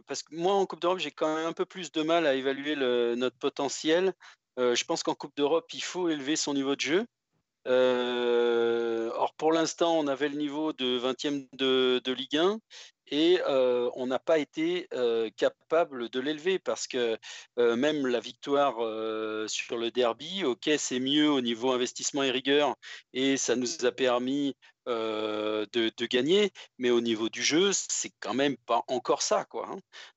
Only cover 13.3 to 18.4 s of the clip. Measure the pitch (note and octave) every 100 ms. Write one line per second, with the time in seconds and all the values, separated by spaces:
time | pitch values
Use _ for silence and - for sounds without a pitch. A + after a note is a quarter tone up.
13.3 | F3+ - C3+ B2+ B2 B2 - B2+ B2+ -
14.3 | E3 C#3 D#3 E3 F3+ - C3 A#2+ A2+ A2
15.3 | - C3+ - - D#3+ E3 C3 A#2 B2+ C3+
16.3 | D#3 E3+ F#3+ - A2 - B2+ A#2 A2 -
17.3 | - - - A#2+ A#2 D3 D3+ C3 A#2+ G#2
18.3 | A#2+